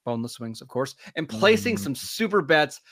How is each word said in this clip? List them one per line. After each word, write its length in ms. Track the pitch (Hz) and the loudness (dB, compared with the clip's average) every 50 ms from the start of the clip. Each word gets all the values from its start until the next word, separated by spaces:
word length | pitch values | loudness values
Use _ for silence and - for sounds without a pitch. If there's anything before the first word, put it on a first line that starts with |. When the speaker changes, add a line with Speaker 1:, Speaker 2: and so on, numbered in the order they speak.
| - | -6
Speaker 1:
boneless 340 | 120 120 113 117 120 - - | -6 -4 -4 -4 -8 -10 -12
wings, 220 | 120 113 113 - | -12 -12 -12 -12
of 80 | - - | -14 -8
course, 260 | - 123 135 135 - _ - - - 165 | -4 -4 -4 -4 -6 _ -20 -12 -8 -8
and 100 | 160 - | -8 -6
placing 480 | - 110 180 208 226 208 202 240 220 | -2 2 4 4 4 4 2 0 -2
Speaker 2:
Mm. 40 | 202 | -2
Speaker 1:
some 160 | 202 277 262 | -2 -4 -6
super 460 | - - - - - 220 202 202 202 | -6 -6 -8 -4 -2 -2 2 2 2
bets. 380 | 156 139 165 151 151 147 - - _ _ | 4 4 4 4 4 2 -2 -12 _ _